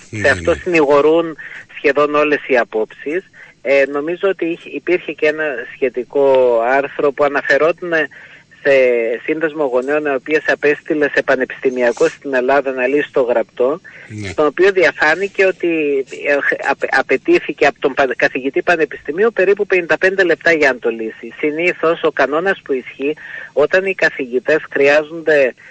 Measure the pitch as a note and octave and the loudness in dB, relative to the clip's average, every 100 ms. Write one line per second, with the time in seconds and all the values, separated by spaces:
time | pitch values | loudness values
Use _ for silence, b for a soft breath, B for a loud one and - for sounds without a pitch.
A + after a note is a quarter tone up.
0 | - G#2+ C#3 F#2+ E2 D#3+ F#3 E3+ C#3+ C#3+ | -8 -4 0 0 0 -2 0 2 4 4
1 | D3 E3 E3 D3+ B B B - D3 C#3 | 4 2 0 -6 B B B -4 -2 2
2 | D3 D3 D3+ C3+ - B2+ A2+ A2 G#2+ - | 2 2 0 0 0 0 0 -2 -4 -6
3 | - F3 - - B B - C#3 C#3 C#3+ | -8 -8 -8 -16 B B 0 2 2 -2
4 | D3+ F3 G3 F#3 E3 E3+ - C#3+ - F3 | -6 -2 -2 -2 -4 -6 -10 -10 -2 -2
5 | - D3+ D3+ D#3 D#3 A#2 - - C3 B2 | -4 -4 -2 -2 -4 -6 -10 -4 -4 -4
6 | A#2+ C#3+ C#3 C3 B2+ A#2 A#2 C3+ C#3 - | -4 2 4 4 4 2 2 0 -2 -2
7 | D3 C3+ C#3+ C#3 - C#3 D#3 F3 F3 D#3+ | -2 0 0 0 0 2 2 0 -4 -4
8 | D3 B B B B - C#3+ C3+ B2+ A#2+ | -4 B B B B -6 2 4 4 2
9 | A2+ A2+ - D#3 D#3+ D3+ C#3+ B2+ C3 D3+ | 0 -2 -4 -4 -4 -2 -2 -2 0 -2
10 | D3+ C3 - D3+ D#3 C#3 D3 D3 - D#3 | -2 -4 -2 -2 -2 0 0 0 -2 -2
11 | C#3+ - - C3 B2+ - C3+ B2+ A#2+ A#2 | -2 0 0 0 -2 -4 -4 0 0 2
12 | D#3+ - C#3+ B2+ B2+ C#3 C3+ C3 B2+ D3 | 0 -2 -6 -2 2 2 0 -2 0 0
13 | C#3 D3 A#2+ A#2+ A2 - B2 E3 - B | 0 0 0 0 -2 -2 -2 -2 -8 B
14 | B G#2+ G2 F2+ D3+ D3 F#3+ F#3+ D#3 - | B -10 -8 -2 0 2 2 4 2 2
15 | D#3 E3 G3 - F#3+ F3+ F3 D#3+ D3 C#3 | 0 0 -2 0 0 0 -2 -2 0 -2
16 | C3 - - C#3+ - - - C3+ - C3+ | -4 -6 -2 -2 0 -2 -2 -4 -2 -2
17 | - C3 - F3 - D3 D3 - C#3+ C3 | 0 -2 2 0 0 0 0 0 -2 0
18 | C3+ A#2 C#3+ C#3 C3 F3+ F3+ E3+ D3+ - | -2 0 -2 -2 -4 -2 0 0 -2 -4
19 | - D#3+ A3+ G#3 F#3+ G3+ G3+ F#3 E3 D#3 | -8 -2 0 2 2 2 0 -2 0 0
20 | F#3+ F#3+ F3+ D#3 E3+ E3 C#3 B2 A#2+ A2+ | 0 2 0 2 2 2 2 0 -2 -4
21 | A2 - A#2 - D3+ D#3 F3 - D#3+ E3 | -6 -10 -14 -6 -4 -2 -2 0 0 0
22 | D#3+ D3 C3+ D3+ F#3+ F#3+ - C3+ - - | -2 0 0 0 -2 -4 -4 -6 -6 -8
23 | C#3 D#3 B B B - D3 F#3+ F#3+ F3+ | -6 -6 B B B 0 2 2 0 -2
24 | D#3+ - C3 B2 B2+ D3+ - C#3 C#3 D3 | -2 -2 -4 -4 0 -2 -2 0 2 2
25 | D3+ E3 D#3+ D3 B2+ - B | 0 -4 0 2 2 -2 B